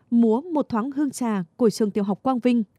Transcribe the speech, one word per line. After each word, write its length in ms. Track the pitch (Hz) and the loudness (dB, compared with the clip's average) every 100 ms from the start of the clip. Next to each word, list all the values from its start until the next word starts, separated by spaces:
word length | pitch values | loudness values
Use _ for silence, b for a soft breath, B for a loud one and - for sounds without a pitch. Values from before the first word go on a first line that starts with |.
| _ | _
múa 320 | 240 233 220 | 2 4 2
Một 280 | 349 302 - | 0 -4 -2
thoáng 220 | 233 254 | -4 -4
hương 200 | 269 294 | -2 -4
trà 320 | - 233 208 175 - | -2 -4 -4 -6 0
của 120 | 240 | 0
trường 220 | - 220 | 2 -2
tiểu 120 | 202 | -2
học 160 | 196 196 | -2 -2
Quang 160 | 262 254 | -2 0
Vinh, 240 | 247 240 214 | 2 0 -2